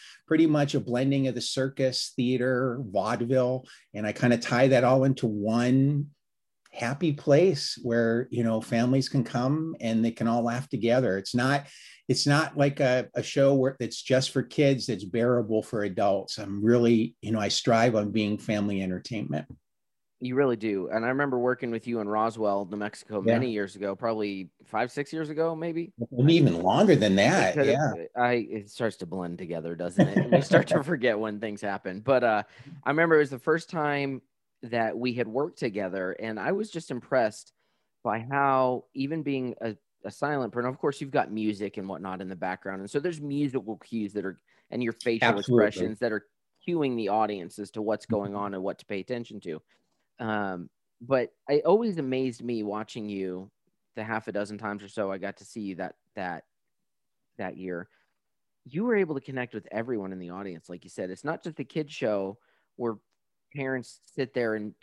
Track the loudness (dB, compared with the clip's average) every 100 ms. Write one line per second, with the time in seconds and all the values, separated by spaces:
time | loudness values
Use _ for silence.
0 | -20 -20 0 4 4 4 2 -2 -2 0
1 | 2 2 0 -2 -4 -2 -2 0 -2 -2
2 | -6 -2 0 2 2 2 0 -2 -2 -2
3 | 0 0 2 2 2 -2 -8 -20 _ -6
4 | -4 2 4 4 2 4 6 6 6 6
5 | 4 2 0 0 0 2 4 4 4 2
6 | -4 _ _ _ _ _ _ -6 -4 0
7 | 0 0 4 6 6 4 -4 -6 0 2
8 | 4 2 0 0 0 0 0 0 2 2
9 | 2 0 0 -2 0 0 -2 -4 -2 0
10 | 0 0 0 0 0 -4 -6 -2 2 4
11 | 2 0 -2 0 2 0 -4 -18 -20 -10
12 | -2 0 4 2 2 2 0 2 2 2
13 | 0 -6 -2 4 4 6 2 -2 -6 -6
14 | 0 2 2 -2 -2 2 4 2 -2 -4
15 | -2 0 2 2 2 -2 0 -4 -2 0
16 | 2 2 -2 -8 -6 2 4 6 6 6
17 | 2 -4 -4 -2 0 0 4 6 6 4
18 | 0 0 0 -2 -2 -2 0 -2 -2 -6
19 | -6 -8 -4 -6 -8 -16 _ _ _ _
20 | _ _ -4 0 0 0 -2 -2 -2 -2
21 | -2 0 0 0 0 -2 -4 -6 -4 -4
22 | -2 0 0 0 0 0 -4 -6 -6 -8
23 | -8 -2 2 2 0 -2 -6 -6 -6 -4
24 | -4 -2 -4 -6 -10 _ -8 -4 -4 -4
25 | -6 -6 -6 -2 -2 -2 -6 -6 -8 -8
26 | -6 4 6 8 6 4 2 6 8 8
27 | 6 6 6 4 2 2 2 2 0 -2
28 | -8 0 2 2 -2 -8 -10 -4 -4 -4
29 | -8 -6 -6 -4 -4 -2 -4 -6 0 4
30 | 4 4 4 2 6 4 4 0 0 0
31 | 0 0 -2 -4 -8 -6 -6 -6 -8 -6
32 | 2 4 4 2 -2 -14 -20 -6 -2 2
33 | 4 4 4 -2 -2 -2 -2 -4 -2 -2
34 | -4 -8 -14 _ _ _ -6 -2 -2 -2
35 | -2 -2 -4 -4 -4 -4 -4 -4 -4 -4
36 | -6 -6 -8 -6 -4 -4 -4 -10 -10 -10
37 | 0 2 2 -2 -18 _ _ _ _ _
38 | -4 -4 -2 2 2 4 2 0 -6 -6
39 | -4 -4 -2 -2 -4 -6 -8 -8 _ _
40 | -14 -6 -4 -2 -4 -4 -4 -2 -4 -4
41 | -2 -2 -2 -2 -2 -2 -6 -8 -8 -8
42 | -8 -8 -10 -8 -6 -6 -8 -10 -6 -4
43 | -4 -6 -6 -2 -2 -2 -6 -10 -8 -6
44 | -6 -6 -8 -10 _ _ _ -6 -6 -4
45 | -2 2 2 2 4 6 4 2 -4 -2
46 | -2 -2 -6 _ _ _ -4 -2 0 -2
47 | 0 0 0 -4 -10 -12 -10 -6 -4 -4
48 | -2 -4 -2 -6 -6 -6 -6 -8 -8 -8
49 | -6 -8 -8 -12 -10 -10 -12 _ _ _
50 | _ -8 -4 -2 -2 -6 -10 _ _ _
51 | 0 0 0 _ -2 0 4 2 2 -2
52 | -2 -2 -2 -4 -6 -4 -4 -6 -8 -10
53 | -8 -6 -6 -8 -12 _ _ _ _ -12
54 | -6 -6 -4 -6 -6 -8 -8 -10 -8 -6
55 | -4 -4 -8 -10 -14 -10 -8 -8 -10 -10
56 | _ -10 -8 -10 -14 _ _ _ _ _
57 | _ _ _ -12 -10 -10 -10 -10 -12 _
58 | _ _ _ _ _ _ -12 -6 0 0
59 | 0 -4 -6 -8 -6 -10 -8 -6 -4 -4
60 | -4 -10 -10 -12 -12 -12 -14 -16 -14 -10
61 | -10 -8 -8 -8 -10 -12 -8 -8 -8 -4
62 | -2 -2 -4 -10 _ _ _ -6 -6 -6
63 | _ _ _ _ _ -8 -4 -6 -8 -18
64 | _ -8 -4 -2 -2 -2 -6 -10